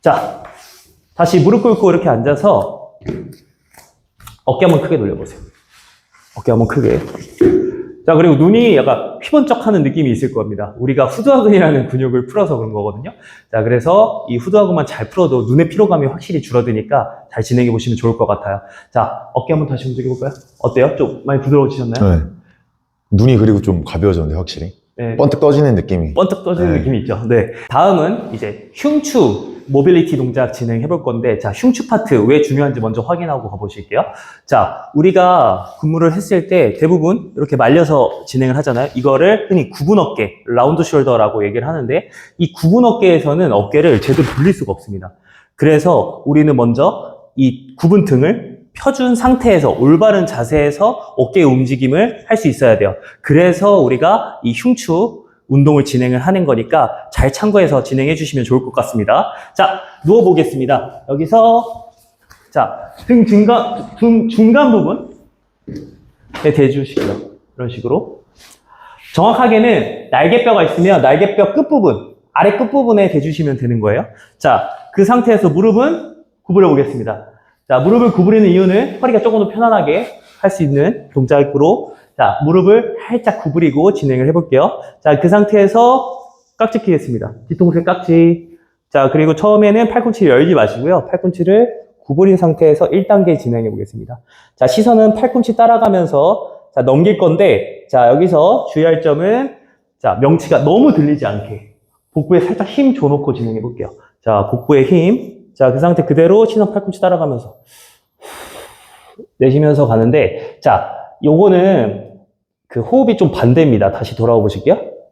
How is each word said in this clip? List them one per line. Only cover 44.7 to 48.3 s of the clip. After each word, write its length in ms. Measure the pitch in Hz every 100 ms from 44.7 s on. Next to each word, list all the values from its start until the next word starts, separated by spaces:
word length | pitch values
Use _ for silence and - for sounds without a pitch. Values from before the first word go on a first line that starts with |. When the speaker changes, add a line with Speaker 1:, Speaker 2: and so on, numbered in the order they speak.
Speaker 1:
없습니다. 420 | 95 - 101 92 _ _ _ _ _
그래서 640 | 147 151 160 151 95 - -
우리는 280 | 147 151 135
먼저 760 | 120 117 156 - - - _ -
이 380 | 131 127 - -
굽은 280 | 165 202
등을 520 | - 127 147